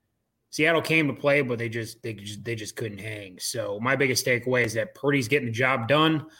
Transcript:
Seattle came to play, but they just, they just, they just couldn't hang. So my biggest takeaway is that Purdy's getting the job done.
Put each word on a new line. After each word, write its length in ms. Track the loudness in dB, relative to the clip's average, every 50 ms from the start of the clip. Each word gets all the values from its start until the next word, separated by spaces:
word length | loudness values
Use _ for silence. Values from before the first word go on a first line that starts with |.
| _ _ _ _ _ _ _ _ _ _
Seattle 340 | -2 0 2 2 2 2
came 240 | 2 2 2 2 2 2
to 40 |
play, 300 | 0 0 2 2 4 4
but 160 | 2 0 -2 -4
they 100 | -4 -6
just, 340 | -6 -6 -8 -8 -10 _
they 120 | -10 -10 -10
just, 280 | -10 -10 -12 -12 -10
they 140 | -6 -6 -6
just 180 | -6 -8 -10 -8
couldn't 240 | -8 -8 -8 -8 -10
hang. 400 | -10 -10 -10 -10 -12 -14 -14 -10
So 400 | -8 -6 -6 -4 -4 -4 -4 -2
my 140 | 0 0 2
biggest 300 | 2 2 2 2 0 2
takeaway 400 | 2 0 0 0 0 2 2 2
is 80 | 0
that 240 | 0 -2 -4 -4 -4
Purdy's 320 | -2 0 2 2 2 2 2
getting 180 | 0 0 0
the 60 | 0
job 340 | -2 0 2 2 2 2 2
done. 400 | 2 4 4 4 4 2 0 -2 -6 -16